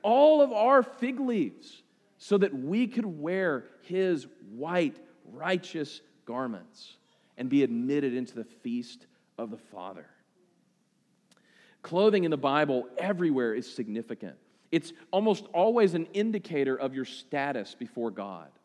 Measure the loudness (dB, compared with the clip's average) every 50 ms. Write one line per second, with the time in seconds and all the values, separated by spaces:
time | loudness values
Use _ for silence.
0 | 4 4 6 8 8 8 8 8 6 4 4 2 4 6 6 6 4 2 -4 -4
1 | -4 -4 -2 -4 -4 -2 0 0 -2 -2 -4 -14 -20 -20 -20 -20 _ _ _ _
2 | _ _ _ _ -2 0 2 4 4 2 0 -6 -4 -2 0 0 0 0 -2 -4
3 | -4 -4 -8 -6 -6 -4 -2 0 0 0 -2 -2 -6 -10 -20 _ -12 -6 -2 0
4 | 2 2 0 -2 -4 -12 -20 _ -20 -18 -12 -10 -6 0 2 2 2 0 -2 -6
5 | -20 -20 _ _ _ -20 -14 -8 -2 -2 -2 -2 -4 -8 -8 -8 -8 -8 -10 -20
6 | _ _ _ _ _ -10 -6 -6 -6 -6 -8 -10 -12 _ _ -20 -20 -20 -20 _
7 | _ _ _ _ _ _ _ -8 -4 2 2 4 4 2 0 -2 -2 0 0 0
8 | 0 0 -2 -4 -6 -6 -10 -14 -14 -14 -18 _ _ -6 -6 -6 -6 -10 -18 -20
9 | -20 _ _ _ _ _ _ -10 -10 -10 -10 -14 -16 _ -16 -14 -12 -12 -14 -14
10 | -20 _ _ _ _ _ _ _ _ _ _ _ _ _ _ _ _ _ _ _
11 | _ _ _ _ _ _ _ _ _ _ _ _ _ _ _ _ -12 -4 0 4
12 | 4 4 4 4 2 0 0 0 0 2 2 2 2 2 0 -2 -2 -6 -8 -4
13 | -4 -2 -2 0 0 2 2 2 0 0 -2 -4 -6 -8 -8 -8 -8 -6 -6 -8
14 | -8 -8 -12 _ -12 -16 -16 _ _ _ _ _ _ _ -4 -4 -4 -4 -20 -20
15 | -12 _ -2 0 2 2 0 0 -4 -4 0 2 4 4 4 4 4 4 2 -2
16 | -4 -4 -4 -2 -2 -2 -2 -4 -6 -4 -2 0 0 0 0 -2 -4 -6 -4 -6
17 | -8 -8 -10 -18 -12 _ -6 -4 -4 -2 -4 -6 -8 -10 -12 _ -14 -12 -6 -6
18 | -6 -6 -6 -8 -10 -10 -12 -16 -18 -20 _ _